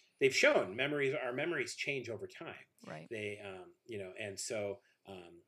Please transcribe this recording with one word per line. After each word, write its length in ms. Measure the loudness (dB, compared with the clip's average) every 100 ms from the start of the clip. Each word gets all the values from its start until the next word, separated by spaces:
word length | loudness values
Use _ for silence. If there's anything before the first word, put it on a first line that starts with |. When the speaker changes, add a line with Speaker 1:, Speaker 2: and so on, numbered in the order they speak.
| _ 4
Speaker 1:
they've 140 | 4
shown 420 | 8 8 8 4 0
memories, 380 | 0 2 2
our 180 | 2 0
memories 420 | -2 0 0 -2
change 340 | -4 -2 -2 -4
over 180 | -6 -8
time. 380 | -10 -10 -12 -16 _ -12
Speaker 2:
Right. 240 | -12 -8
Speaker 1:
They, 280 | -6 -4 -6
um, 340 | -8 -10 -14 -18 -10
you 120 | -8
know, 140 | -8 -8
and 200 | -8 -6
so, 420 | -4 -2 -2 -4 _ _ -16
um, 360 | -14 -14 -20